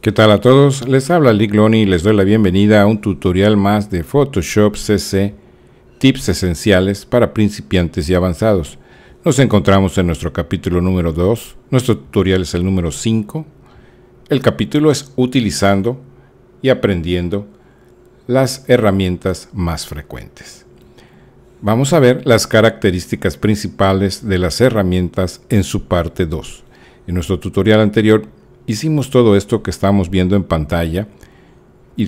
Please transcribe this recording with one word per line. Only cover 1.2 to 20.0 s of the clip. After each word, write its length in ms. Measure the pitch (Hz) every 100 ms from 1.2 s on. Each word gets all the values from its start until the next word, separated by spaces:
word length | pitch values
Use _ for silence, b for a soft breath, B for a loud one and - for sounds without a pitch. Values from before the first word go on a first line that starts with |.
| 135
Lick 220 | 107 107
Loney 300 | 104 107 110
y 20 | 104
les 180 | 90
doy 100 | 90
la 120 | 107 98
bienvenida 560 | 110 98 92 104 107
a 60 | 101
un 120 | 107
tutorial 560 | 104 90 95 90 101 107
más 340 | 98 107 104
de 140 | 90
Photoshop 720 | 80 143 139 139 80 - 104 104
C 240 | - 101
C, 340 | - 98 101 101 b b b b b _
tips 300 | 135 135 -
esenciales 760 | 87 92 82 110 92 95 98 -
para 280 | 123 110
principiantes 760 | - 104 - - 92 85 92 76
y 40 |
avanzados. 640 | 90 92 87 110 98 78 - b b b b
Nos 160 | 175 139
encontramos 580 | 131 104 85 98 95 -
en 100 | 90
nuestro 260 | 80 85
capítulo 480 | - 85 92 - 87
número 320 | 90 92 85
dos, 420 | 78 90 113 - - _
nuestro 260 | 131 127 107
tutorial 440 | - 107 95 95
es 120 | 85
el 120 | 87 92
número 260 | 95 85
cinco. 540 | - 117 113 104 156 151 - b b b b b b _
El 140 | 143
capítulo 500 | 123 - 104 147 151
es 220 | 143 - -
utilizando 880 | 127 131 107 - 98 98 98 135 - b b b _ _
y 60 | 131
aprendiendo 800 | 127 - 90 82 90 87 101 104 b b b b b _ _ -
las 380 | 123 131 - -
herramientas 800 | 123 107 95 95 90 95 87 -
más 340 | - 85 78 -
frecuentes. 800 | 76